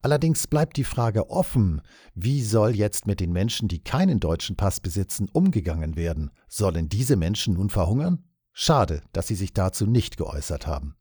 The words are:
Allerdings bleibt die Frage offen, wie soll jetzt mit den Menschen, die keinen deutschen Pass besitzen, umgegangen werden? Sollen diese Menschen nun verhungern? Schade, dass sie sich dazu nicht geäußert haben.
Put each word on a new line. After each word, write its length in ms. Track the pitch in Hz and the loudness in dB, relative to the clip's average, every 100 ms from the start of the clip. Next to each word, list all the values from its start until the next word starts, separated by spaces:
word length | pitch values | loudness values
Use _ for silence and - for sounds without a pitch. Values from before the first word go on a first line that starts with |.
Allerdings 460 | - 147 160 156 - | 0 2 2 0 0
bleibt 300 | 151 156 - | 0 0 -2
die 80 | 131 | -4
Frage 440 | - 117 107 - | 0 0 0 0
offen, 520 | - 185 135 98 76 - - - - | 0 0 2 2 0 -6 -20 -18 -6
wie 260 | 101 143 | -2 0
soll 320 | 110 110 107 | 2 2 4
jetzt 320 | 107 104 - - | 2 0 -2 -4
mit 140 | 101 | -2
den 140 | 85 | 0
Menschen, 340 | 87 110 - 104 | 0 0 0 -2
die 160 | 82 | -4
keinen 380 | - 139 190 120 | -2 2 2 2
deutschen 340 | 78 82 - - | 0 -2 -4 0
Pass 240 | 101 - | 0 0
besitzen, 480 | 95 101 95 - 98 | -4 -4 -4 -4 -2
umgegangen 680 | - 190 117 87 80 80 80 | 2 4 2 -2 -2 -4 -4
werden? 340 | 85 78 73 _ _ | -4 -4 -6 _ _
Sollen 400 | - 101 82 78 | 0 0 0 -2
diese 300 | 101 127 113 | -2 2 2
Menschen 380 | 82 107 - 87 | 2 0 0 0
nun 140 | 98 | 0
verhungern? 540 | 104 87 120 170 180 _ _ _ | 0 2 0 0 -2 _ _ _
Schade, 480 | - - 147 92 78 - | -4 2 2 2 -2 -6
dass 160 | 82 - | -6 -4
sie 80 | 98 | -4
sich 180 | 98 | -2
dazu 320 | - 92 - 104 | 0 0 0 2
nicht 300 | 120 - - | 2 0 -6
geäußert 520 | 76 71 - 76 - | -8 -6 -6 -6 -4
haben. 280 | 71 71 - | -6 -8 -14